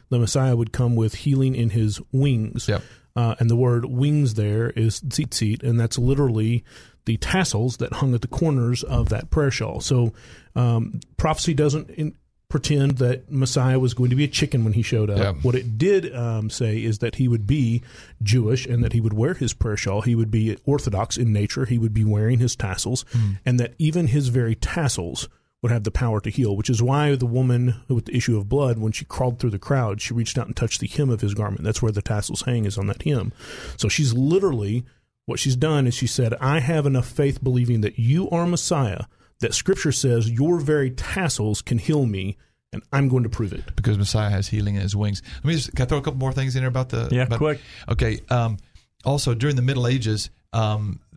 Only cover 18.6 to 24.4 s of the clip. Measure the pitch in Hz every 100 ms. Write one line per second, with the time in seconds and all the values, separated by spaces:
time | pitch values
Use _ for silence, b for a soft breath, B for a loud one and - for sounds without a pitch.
18.6 | - 120 120 113 110 104 131 185 123 -
19.6 | 113 104 98 101 120 117 110 110 110 98
20.6 | - 143 123 104 113 - 120 104 104 -
21.6 | 123 120 113 107 107 104 110 120 123 -
22.6 | 98 90 95 123 - 120 104 98 - 123
23.6 | 120 - 156 165 156 147 131 123